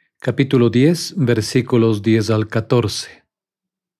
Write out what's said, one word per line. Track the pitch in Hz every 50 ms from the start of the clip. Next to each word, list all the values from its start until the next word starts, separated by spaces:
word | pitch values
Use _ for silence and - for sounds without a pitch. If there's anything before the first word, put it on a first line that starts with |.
| _ _ _ _
capítulo | - 127 110 - 135 - 139 127 120 117
diez, | 107 120 135 160 175 165 - - -
versículos | 190 135 117 120 110 104 - - 131 113 - 127 117 113 113 110 104 98
diez | 110 110 113 104 101
al | 113 107 107 -
catorce. | - 113 107 - 135 120 110 101 - - - - - _ _ _ _ _ _ _ _ _ _ _ _ _ _ _ _ _